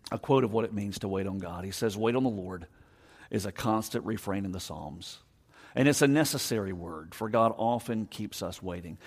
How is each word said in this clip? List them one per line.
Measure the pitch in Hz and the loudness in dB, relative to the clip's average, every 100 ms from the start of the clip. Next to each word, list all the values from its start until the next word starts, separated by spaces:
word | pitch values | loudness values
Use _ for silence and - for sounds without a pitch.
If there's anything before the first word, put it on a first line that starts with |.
| - | -10
a | 113 | -6
quote | - 135 | 2 4
of | 120 | 4
what | 110 | 2
it | 110 | 0
means | 104 101 95 | -2 -4 -4
to | 104 | -2
wait | 95 95 | -2 -2
on | 98 | -4
God. | 90 87 | -6 -8
He | 95 | -8
says, | 95 113 101 | -2 -2 2
"Wait | 113 123 | 2 2
on | |
the | 131 | 2
Lord | 104 90 92 82 - - _ - - - | 0 -6 -8 -12 -20 -20 _ -20 -20 -6
is | 110 98 | -4 -4
a | |
constant | - 117 110 110 120 | -4 0 0 0 -4
refrain | - 107 - 95 | -4 -4 -2 -2
in | 98 | -2
the | 92 | -4
Psalms. | - 78 76 78 - - _ _ _ - - - | -8 -10 -10 -12 -14 -16 _ _ _ -20 -4 4
And | 135 | 6
it's | 139 | 8
a | 143 | 6
necessary | 147 156 135 - 113 98 | 6 4 0 0 0 0
word, | 90 85 80 80 | -4 -8 -10 -12
for | - 110 | -8 0
God | 113 113 110 | 4 4 4
often | 113 120 - 113 104 | 2 0 0 -4 -4
keeps | - 107 - | -6 -8 -6
us | 90 90 | -6 -6
waiting. | 92 87 85 80 | -6 -8 -8 -14